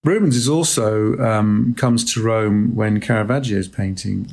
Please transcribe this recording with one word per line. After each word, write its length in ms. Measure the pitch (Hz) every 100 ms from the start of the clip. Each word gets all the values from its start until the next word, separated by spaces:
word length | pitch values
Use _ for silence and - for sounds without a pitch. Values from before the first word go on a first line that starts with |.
Rubens 320 | 151 208 196 123
is 120 | 120
also, 680 | 156 160 - 107 107 107 -
um, 540 | 113 110 107 104 - 120
comes 360 | 127 117 117
to 80 | -
Rome 540 | 110 113 107 104 110 110
when 240 | 107 104
Caravaggio's 680 | - 113 107 135 131 101 92
painting. 600 | - 98 95 101 98 98